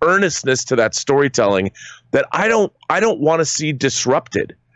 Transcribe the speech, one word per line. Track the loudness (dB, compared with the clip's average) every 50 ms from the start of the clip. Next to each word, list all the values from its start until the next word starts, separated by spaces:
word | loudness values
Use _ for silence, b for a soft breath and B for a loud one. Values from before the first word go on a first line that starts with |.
earnestness | 0 2 2 2 2 0 -2 -2 -2 -2 -2 -2 -2
to | 0 0
that | 2 2 0 -2
storytelling | -4 -2 0 2 2 2 2 2 2 2 2 2 2 0 -2 B B B B B B B _
that | 0 0 0 0
I | -2 -2 0
don't, | 0 2 2 0 -2 -4 _ _ -4
I | -2 0
don't | 0 0 0 0
wanna | 0 2 2 2 0
see | -2 -4 -4 -4 -4
disrupted. | -2 -2 -2 -2 -2 -2 0 0 0 0 -2 -2 -4 -4 -4 -4 -10 _ _ b b